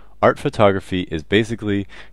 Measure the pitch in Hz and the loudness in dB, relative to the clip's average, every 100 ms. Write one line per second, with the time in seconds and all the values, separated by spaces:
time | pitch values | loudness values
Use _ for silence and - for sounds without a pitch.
0 | - - 110 - 147 - 104 95 - 95 | -18 2 2 2 -2 2 4 4 -2 -6
1 | 90 82 - 101 113 113 107 101 98 - | -4 -6 0 0 0 -4 -4 -4 -4 -12
2 | - | -20